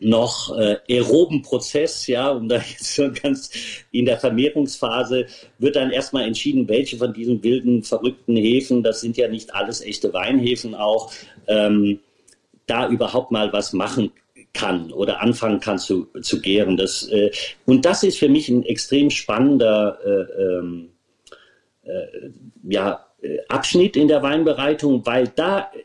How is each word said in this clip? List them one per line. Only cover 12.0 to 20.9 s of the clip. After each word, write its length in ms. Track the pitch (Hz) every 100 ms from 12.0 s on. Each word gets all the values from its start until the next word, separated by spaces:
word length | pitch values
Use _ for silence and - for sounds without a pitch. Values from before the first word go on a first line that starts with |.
| _ _ _ _ _ _ -
da 220 | 117 120
überhaupt 420 | 117 117 127 -
mal 220 | 110 104
was 220 | 101 -
machen 360 | 95 98 131 101 - _ _ _
kann 380 | - 101 90 80
oder 300 | 69 101 78
anfangen 400 | 110 117 110 101
kann 180 | - 98
zu, 300 | - 95 80 -
zu 180 | 87 90
gären. 360 | 95 101 95 90
Das, 300 | 95 - -
äh, 220 | 104 101 - - - -
und 180 | 131
das 180 | 165 196
ist 160 | 196 -
für 100 | 147
mich 200 | 151 151
ein 160 | 123
extrem 460 | 120 113 - 139 143
spannender, 880 | - - 107 139 135 113 107 104 -
äh, 400 | 98 98 87 92
ähm, 460 | 95 90 87 87 85